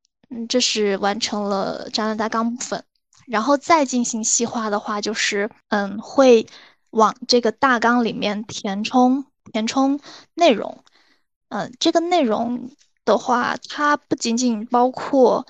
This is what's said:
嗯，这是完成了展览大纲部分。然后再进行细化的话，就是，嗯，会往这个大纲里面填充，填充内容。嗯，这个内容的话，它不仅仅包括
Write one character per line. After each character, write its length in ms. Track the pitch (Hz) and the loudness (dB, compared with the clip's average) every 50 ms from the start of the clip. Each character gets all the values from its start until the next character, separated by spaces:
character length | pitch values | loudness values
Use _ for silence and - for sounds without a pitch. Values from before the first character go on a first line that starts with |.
| _ _ _ _ _ _ | _ _ _ _ _ _
嗯， 180 | 262 233 226 | -12 -12 -8
这 140 | 226 - 247 | -4 -2 -2
是 360 | 247 - - 226 208 202 196 190 | -2 0 -2 0 0 0 0 0
完 200 | 202 196 202 220 | 0 -2 -2 -2
成 240 | - - - 208 208 | -4 -6 -6 -6 -4
了 480 | 202 208 190 - - - - - - | -4 -2 -2 -2 -4 -6 -8 -8 -8
展 160 | - - 214 | -6 -4 -4
览 100 | 220 220 | -4 -2
大 120 | 220 214 220 | -4 -4 -2
纲 260 | - 226 226 233 233 | -2 -2 -2 -2 -4
部 80 | 247 - | -6 -8
分。 220 | - 202 - - _ _ _ _ _ _ _ _ | -8 -8 -10 -10 _ _ _ _ _ _ _ _
然 160 | - 233 208 220 | -4 -2 0 2
后 120 | 277 285 | 2 0
再 280 | 277 - - 339 320 285 | 0 2 2 2 4 2
进 200 | 254 - 247 240 | 2 0 -2 -2
行 200 | - - 220 220 | -2 -4 -4 -2
细 200 | - - - 233 | -2 -2 0 -2
化 260 | 226 - 233 220 214 | -2 -4 -6 -4 -4
的 100 | 202 214 | -4 -4
话， 200 | - - 214 208 | -4 -4 -6 -4
就 140 | 202 208 214 | -4 -4 -4
是， 340 | - - - 214 202 202 220 - _ _ _ | -4 -4 -2 -2 -2 -4 -4 -6 _ _ _
嗯， 320 | 220 208 202 196 202 208 | -2 -2 -2 -4 -6 -10
会 480 | - - - - 269 254 240 226 - - - - - - _ _ _ _ | -12 -2 2 4 6 8 8 6 4 0 -8 -20 -20 -20 _ _ _ _
往 240 | - 226 220 202 175 - 233 - | 0 2 2 2 2 -2 -2 0
这 120 | - 240 | 0 2
个 120 | 233 220 220 | 2 0 0
大 260 | - - 269 247 226 | 2 2 2 2 2
纲 260 | 233 233 240 247 233 | 2 2 2 2 2
里 80 | 214 - | 0 -2
面 300 | - 185 208 208 208 226 | -2 -4 -4 -4 -4 -8
填 400 | - - - - 208 196 202 214 | -10 -12 -10 -8 -6 -6 -6 -6
充， 420 | - - 254 254 254 262 285 269 - _ _ _ - - | 0 2 4 4 4 4 0 -2 -6 _ _ _ -8 -6
填 160 | 220 220 226 | -4 -4 -2
充 320 | - 269 269 277 285 294 - - - - - _ _ | 0 0 0 2 0 -2 -6 -12 -20 -20 -20 _ _
内 160 | - 349 320 | 2 4 4
容。 320 | 233 196 - 50 50 - _ _ _ _ _ _ _ _ _ _ _ _ _ _ | 4 2 -2 -6 -10 -14 _ _ _ _ _ _ _ _ _ _ _ _ _ _
嗯， 240 | - 208 175 - - - | -10 -8 -8 -10 -8 -4
这 140 | - 320 330 | -2 0 2
个 80 | 339 | 2
内 220 | 330 349 359 349 285 | 0 2 2 2 2
容 480 | 220 208 - 226 233 247 240 - 262 - _ _ _ _ _ _ | 2 0 -2 -2 -4 -6 -8 -10 -12 -18 _ _ _ _ _ _
的 120 | - 208 240 | 0 0 0
话， 380 | - - - 240 240 - - - - - | 0 0 0 0 0 -2 -6 -6 -10 -12
它 280 | - - 294 294 294 | -6 -2 0 0 0
不 200 | 294 _ _ 294 | 0 _ _ -6
仅 200 | 269 - 233 226 | -4 -4 -4 -2
仅 300 | 233 254 247 226 208 214 | 0 0 -2 -2 -4 -4
包 240 | - - 240 247 254 | -2 2 2 2 2
括 560 | 254 - - - - 269 254 214 196 - - - | 0 -4 -6 0 4 4 6 6 4 2 -2 -6